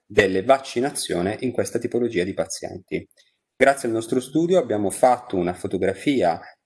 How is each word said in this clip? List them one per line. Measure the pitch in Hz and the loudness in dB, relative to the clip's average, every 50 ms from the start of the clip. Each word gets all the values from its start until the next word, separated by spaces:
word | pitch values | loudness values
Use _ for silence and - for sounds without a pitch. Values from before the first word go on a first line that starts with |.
| _ | _
delle | _ 104 104 104 95 95 95 92 | _ 2 4 4 4 2 0 4
vaccinazioni | 123 135 139 - - - 120 127 143 - - - - 87 87 90 95 110 - | 4 4 4 4 -4 -2 -2 -2 -2 -2 -6 -6 -4 -2 0 0 0 -2 -2
in | 131 127 | -4 -4
questa | - - 98 - - 117 | -2 -2 -4 -2 -4 -4
tipologia | - 120 - 120 123 120 113 90 90 | -4 -2 -2 -2 -2 0 0 -2 -2
di | 95 92 | -2 -2
pazienti. | - - - - - - - - - 95 _ - 87 98 - _ _ _ _ _ _ _ _ _ | -4 -6 -6 -6 -10 -10 -10 -12 -12 -12 _ -8 -8 -8 -10 _ _ _ _ _ _ _ _ _
Grazie | _ 127 131 139 - - 120 | _ 2 4 4 2 -2 -2
al | 113 | -2
nostro | 110 113 - 131 127 | -2 -2 -2 -2 -2
studio | 127 - - 160 170 170 185 180 | -2 -2 0 0 2 4 2 2
abbiamo | 143 113 107 104 104 95 | 2 0 -2 -2 -2 -2
fatto | - - - 127 123 120 - - - | 0 4 4 4 4 2 -2 -4 -2
una | 92 87 87 90 | -2 -2 -2 -2
fotografia | - - 98 - 90 92 92 95 - - 147 139 123 95 85 80 85 - - - _ _ | -4 -6 -6 -4 0 0 -2 -2 -2 -2 0 2 2 2 2 0 0 -6 -16 -20 _ _